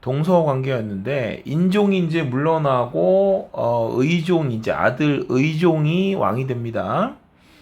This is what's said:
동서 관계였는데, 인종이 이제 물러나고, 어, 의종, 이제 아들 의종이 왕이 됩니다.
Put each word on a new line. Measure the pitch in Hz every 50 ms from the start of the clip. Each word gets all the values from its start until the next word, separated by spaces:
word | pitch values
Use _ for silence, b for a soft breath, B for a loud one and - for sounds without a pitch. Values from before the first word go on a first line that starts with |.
동서 | - 123 131 143 156 180 185 175 165
관계였는데, | 151 135 131 131 135 135 123 110 107 104 95 98 120 139 143 123 104 82 - -
인종이 | - 135 160 175 190 185 208 208 202 196 190
이제 | 180 160 156 170 156
물러나고, | 131 120 131 143 160 165 160 151 143 135 123 120 120 131 156 175 185 190 190 196 196 190 190 - - -
어, | - 120 117 120 120 113 113 117
의종, | 113 131 156 170 175 156 170 180 165 156 135 113
이제 | 110 110 104
아들 | 80 71 85 110 131 139 156 147 143 - - -
의종이 | 120 127 139 156 160 156 175 175 160 156 151 151 160 180 190 196 196
왕이 | - - 95 104 123 135
됩니다. | 131 127 120 117 117 113 104 92 95 113 151 202 262 285 - _ _ b b b b b b